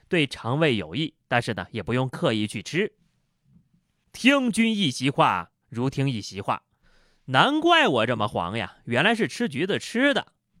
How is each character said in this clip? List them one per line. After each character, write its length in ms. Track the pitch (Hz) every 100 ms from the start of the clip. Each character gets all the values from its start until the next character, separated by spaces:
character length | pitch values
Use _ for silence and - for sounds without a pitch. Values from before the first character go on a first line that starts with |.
| -
对 200 | 175 139
肠 340 | - 113 143
胃 160 | 160 110
有 180 | 78
益， 200 | 113 160 - -
但 140 | 120
是 140 | 123
呢， 120 | 95 87
也 120 | 110
不 120 | 87
用 120 | 123 131
刻 280 | - 151
意 120 | 110 107
去 160 | 110
吃。 300 | - 160 208 _ _ _ _ _ _ _ _ _ _ _ _
听 400 | - 254 277 247
君 240 | 208 226 208
一 140 | 202
席 180 | - 127
话， 440 | - 139 92 82 _ -
如 180 | 113 131
听 220 | 139 139
一 100 | 113
席 220 | - 98
话。 220 | 101 110 _ _ _ _ _ _ -
难 320 | 131 220 302
怪 300 | 339 330 247
我 180 | 123 117
这 80 |
么 140 | 113 104
黄 300 | 107 85 113
呀， 180 | 104 -
原 180 | - 117
来 120 | 196
是 120 | 226 156
吃 220 | - 233
橘 180 | 135 185
子 120 | 160
吃 340 | - 226 285
的。 140 | 262 - _ _ _